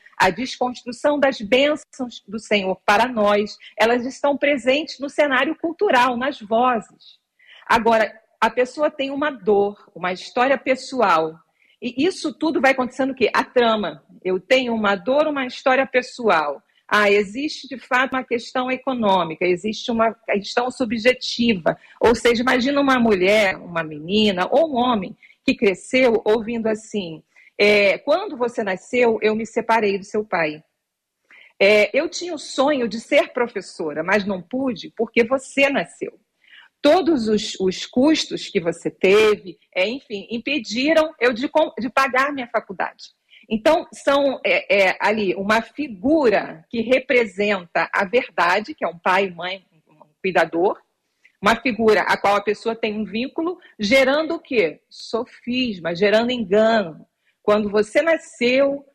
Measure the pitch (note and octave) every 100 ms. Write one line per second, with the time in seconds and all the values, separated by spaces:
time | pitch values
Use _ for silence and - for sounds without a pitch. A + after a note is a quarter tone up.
0 | _ - F#3+ F#3 B3+ - B3+ B3 B3 A#3+
1 | D4 D4 C#4 C4+ G3+ B3+ C#4+ D4+ - -
2 | B3 - - A3 - G#3 F#3+ F#3 - G#3
3 | B3+ A#3 G#3 G#3 G#3 - - - A3 B3
4 | B3 - C#4+ C#4 C#4+ C#4+ B3+ C#4+ D#4+ -
5 | C#4+ - D4 B3+ C#4 D#4 E4+ D#4+ G4+ C4
6 | B3+ A#3+ C4+ C4 G3+ A3+ B3+ A3+ - _
7 | - _ _ _ _ - - A#3 A3+ A3+
8 | G#3 - _ - A3+ B3 B3+ D#4 D4+ -
9 | C4+ C#4 D4+ B3+ F#3+ G3+ - - _ E3
10 | F3+ F#3 - A#3+ C4 C4+ C#4 B3+ - C4
11 | G3 D#3+ D#3+ E3 _ _ _ _ A#3+ B3+
12 | F4 - D#4 - D#4 D#4+ C4+ C4 B3 -
13 | C4+ C4 A3+ - C#4 B3 A#3 A3 E3+ D3+
14 | _ - F#3 F#3 - C4 A#3+ A3+ G3+ G3+
15 | G#3 C#4+ D#4 C#4 B3+ - C4+ C4 C4 B3+
16 | B3 - A3 E3 D3 C#3 _ _ - G#3
17 | G#3 G3+ G3 A3+ D4+ - C4+ B3 - B3+
18 | C4 C4 - A#3 - C4 B3+ B3+ C4+ B3
19 | G#3 F#3+ E3 D#3 F3+ F3 G#3+ G#3+ - A3+
20 | A3+ G#3+ - G3+ G3+ A#3+ B3+ - A#3 A#3
21 | A#3+ B3+ - - A#3 F#3+ D#3 D#3+ - -
22 | A#3 A#3 A#3+ A#3+ B3+ B3+ B3+ C#4+ C#4 B3+
23 | A#3 F#3+ F#3 G#3+ F#3+ - F3 E3 D#3 D3+
24 | D#3+ G#3 G#3+ F3+ F3+ C4+ D#4+ B3 B3 A3
25 | F3 - - _ - - G3+ F3+ - C4
26 | B3+ G#3+ - A#3 G#3+ A#3 A3 G#3+ - G#3
27 | E3+ D#3 _ _ _ - G#3 G#3 G3 D#3+
28 | C#4 E4+ G4+ B3 A#3+ A#3+ G3+ F#3 - B3
29 | A#3 A3 G#3+ G#3+ A3+ A#3+ A3+ A3+ G3+ G3
30 | G3 A3 G#3+ F3+ D#3 D#3 _ _ _ _
31 | _ _ _ - - - G3 G#3 G3+ C4
32 | F4 - F4 D4+ - - C4+ C#4 A#3 A3+
33 | - D4 E4+ B3+ A#3+ G3 - - D#3+ D3
34 | F3 G#3 G3 F#3 - C4 C4+ F#3+ - -
35 | A3+ A#3 A3+ C4+ - C4+ C#4 B3 E3 -
36 | - - _ _ _ - - _ D4 F4+
37 | D#4+ C#4 G#3+ G#3 - - F#3+ - - B3
38 | D4 D4+ - F3 - G3 E3+ E3+ - -
39 | F#3 G#3 G#3+ G3+ F3 - _ F#3 G3 C4
40 | - G3+ F3 A#3 C#4 C#4+ G#3 A3+ C#4+ D#4+
41 | D#4 - A#3+ A3+ C#4+ D#4 D#4+ - B3+ C#4
42 | C4+ B3+ C#4 C#4 A#3 G#3+ - F3+ - -
43 | - _ _ - - A3 D#4 E4 - -
44 | D4 C#4 C#4 B3 - E3+ - G3+ F#3+ -
45 | G3 A3 G3 G3 G3 A3+ A3+ - D4 F#3
46 | B3 D#4+ B3 F#3 - D#3+ _ A#3 A3 C4
47 | - B3 A3+ F#3 G#3 G3 F3 E3+ E3 F#3
48 | G3 A#3+ - - F3 G3 G#3+ - F#3 E3+
49 | G3 F#3 G3 E3 F3+ F#3+ _ _ _ _
50 | _ _ F#3+ F3 E3 E3 G3 - _ _
51 | _ _ _ _ G3+ A3+ C4 G#3+ A3 F#3+
52 | - G3 G3+ G3+ G#3 G3+ A3+ A3+ A3 G#3+
53 | F#3+ A3 C4+ - E4+ F4+ - - G3+ C4+
54 | C4 D4 D#4+ E4 - A#3+ B2 - _ -
55 | - A3+ B3 - A#3+ B3 B3 F#3 D#3+ F3
56 | G3+ G#3+ A#3+ B3 F#3 G#3 A3 A3+ E3+ -
57 | - _ _ _ - A3 G#3 G#3 G#3+ D4
58 | E4 D#4+ - - A#3+ C4 C#4 C#4 -